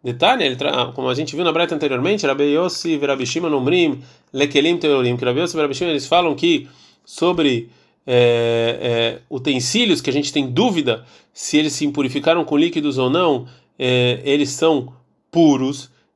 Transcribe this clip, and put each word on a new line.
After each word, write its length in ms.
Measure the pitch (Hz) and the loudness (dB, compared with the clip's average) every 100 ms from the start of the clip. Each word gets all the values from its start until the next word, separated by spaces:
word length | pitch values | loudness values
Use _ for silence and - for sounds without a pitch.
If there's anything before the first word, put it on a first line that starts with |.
Detalhe, 400 | 123 123 175 254 | -6 0 2 2
ele 120 | 156 127 | 0 -2
tra-, 140 | 143 | -2
ah, 220 | 135 123 | -2 -4
como 160 | 123 131 | -4 -4
a 40 | |
gente 220 | 127 151 143 | -2 -4 -2
viu 80 | |
na 80 | 175 | -2
Braita 220 | 156 170 | 0 -2
anteriormente, 520 | 160 143 127 147 208 156 | -2 -2 -2 -2 -2 -2
Rabi 300 | 135 143 147 | 0 0 2
Yossi 360 | 180 - 170 | 0 -4 -4
e 140 | 156 139 | -2 0
Rabi 200 | 135 123 | -2 -2
Shimon 260 | 165 170 | -4 -2
Omrim, 500 | 147 127 180 165 127 - - _ | 0 2 2 2 -2 -10 -20 _
Lekelim 460 | 135 143 139 151 175 | -2 0 2 0 0
Teorim, 360 | 156 139 123 | 0 2 2
que 120 | 123 123 | 0 -2
Rabi 140 | 127 | 0
Yossi 180 | 175 160 | -2 -2
e 20 | |
Rabi 140 | 147 | -2
Shimon, 160 | 131 180 | -2 -2
eles 160 | 147 127 | -4 2
falam 280 | 170 175 | 2 2
que 320 | 143 170 156 131 _ _ _ | 0 0 0 -2 _ _ _
sobre, 640 | _ - 170 175 147 120 113 _ _ _ - | _ -2 0 2 2 0 -4 _ _ _ 0
é, 720 | 123 120 117 117 117 117 117 | 4 4 4 2 0 0 -2
é, 380 | 123 117 117 - _ | -2 0 0 -4 _
utensílios 720 | 135 131 131 123 220 233 170 | -6 -2 -2 0 0 2 0
que 80 | - | 0
a 40 | |
gente 200 | 135 143 | -2 -2
tem 180 | 156 131 | -2 -2
dúvida 540 | 123 240 180 127 113 - - _ | 0 2 0 -2 -4 -6 -20 _
se 240 | - - 147 | -14 0 0
eles 160 | 151 | 0
se 100 | 147 | -2
impurificaram 600 | 147 147 131 139 143 170 151 | -4 -2 -2 0 0 0 2
com 100 | 143 | 2
líquidos 400 | 165 165 147 131 | 2 0 -4 0
ou 140 | 127 | 0
não, 360 | 156 175 131 123 - _ _ | 2 2 0 -4 -20 _ _
é, 440 | 127 127 123 123 | 0 2 0 -2
eles 240 | 143 147 143 | 0 0 0
são 420 | - 165 151 123 - _ _ _ | 0 0 0 -4 -16 _ _ _
puros, 600 | 170 160 135 131 143 - _ _ | 4 4 4 0 -4 -12 _ _